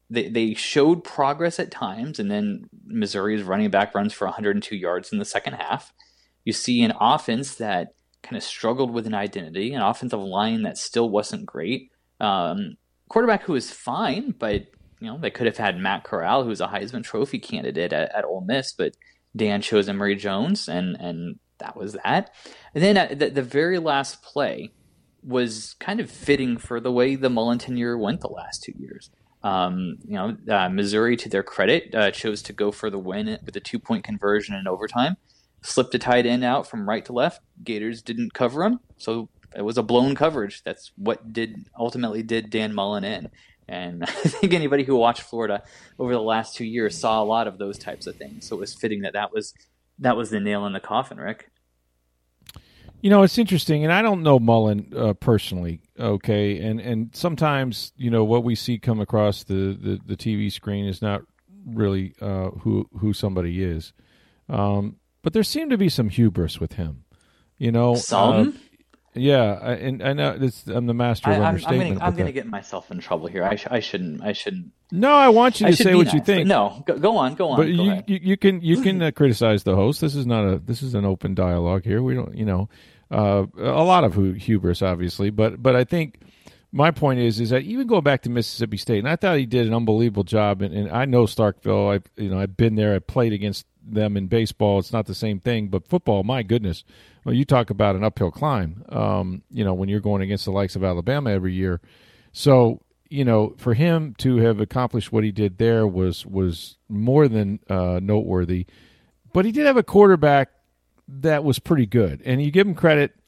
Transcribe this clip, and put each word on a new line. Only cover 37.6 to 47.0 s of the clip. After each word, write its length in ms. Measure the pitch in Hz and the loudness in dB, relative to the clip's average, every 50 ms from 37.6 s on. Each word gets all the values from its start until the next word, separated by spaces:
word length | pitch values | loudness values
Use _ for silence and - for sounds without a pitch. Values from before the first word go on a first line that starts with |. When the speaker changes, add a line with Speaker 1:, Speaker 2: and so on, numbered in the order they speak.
| - | -10
Speaker 1:
Gators 380 | - 113 104 107 113 117 113 - | -8 -8 -6 -6 -8 -8 -10 -10
didn't 320 | - 117 113 120 107 - | -10 -8 -6 -6 -8 -4
cover 280 | - 127 120 127 147 175 | -2 -2 -2 -2 -2 -2
him, 160 | 220 247 240 - _ - _ | -2 -2 -2 -6 _ -20 _
so 300 | - - 113 117 113 - _ _ _ _ - | -8 -6 -6 -6 -8 -10 _ _ _ _ -12
it 60 | - 104 | -8 -8
was 140 | 107 113 | -4 -2
a 60 | 123 113 | -2 0
blown 320 | 107 120 123 127 139 139 | 2 4 4 4 4 2
coverage. 480 | 131 143 160 156 135 104 101 - - _ | 2 0 0 0 -2 -6 -6 -8 -12 _
That's 300 | - - - - - _ | -12 -12 -12 -16 -20 _
what 380 | - 98 110 113 - - 113 110 | -6 -4 -4 -4 -4 -8 -10 -6
did, 340 | 117 113 110 107 - - - _ | -6 -6 -6 -8 -16 -20 -20 _
ultimately 460 | - 117 120 - 123 123 113 104 113 113 | -6 -6 -4 -4 -4 -6 -4 -6 -6 -6
did 280 | 113 113 113 110 107 | -4 -4 -4 -4 -4
Dan 220 | 110 110 110 107 107 | -6 -4 -4 -4 -4
Mullen 300 | 104 98 101 104 104 95 | -4 -4 -4 -4 -4 -6
in. 260 | 101 110 92 - - - _ _ _ _ _ _ | -6 -8 -8 -10 -14 -18 _ _ _ _ _ _
And 380 | - 104 90 90 87 87 85 85 | -14 -12 -10 -10 -10 -10 -8 -8
<laughs> 0 | |
I 20 | |
think 460 | - - - - - - - 202 185 180 | -8 -8 -2 -2 -2 0 0 0 2 2
anybody 320 | 175 156 135 143 139 135 | 0 2 0 0 0 2
who 100 | 131 135 | 2 2
watched 280 | 123 113 117 120 - - | 2 4 2 2 0 -8
Florida 420 | - - 117 113 104 101 101 - - - - - - _ - | -12 -8 -6 -4 -4 -4 -6 -8 -14 -20 -20 -20 -20 _ -8
over 140 | 131 123 123 | -4 -4 -2
the 80 | 120 | -2
last 340 | 110 110 110 110 110 - - | 0 0 -2 -2 -4 -6 -10
two 120 | - 120 | -12 -10
years 300 | 110 113 120 113 104 - | -8 -4 -4 -4 -4 -4
saw 240 | - | -4